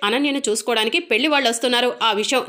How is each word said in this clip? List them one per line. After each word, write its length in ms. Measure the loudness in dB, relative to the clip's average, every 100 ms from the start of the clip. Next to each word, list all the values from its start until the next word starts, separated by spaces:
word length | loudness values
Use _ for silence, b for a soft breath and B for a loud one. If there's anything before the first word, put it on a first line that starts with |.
అనన్యను 380 | -2 0 0 -2
చూసుకోవడానికి 580 | -2 -2 0 0 0 0
పెళ్లి 280 | 0 0 2
వాళ్ళు 200 | 2 0
వస్తున్నారు. 400 | 0 0 0 0 0
ఆ 80 | 0
విషయం 320 | 0 0 -2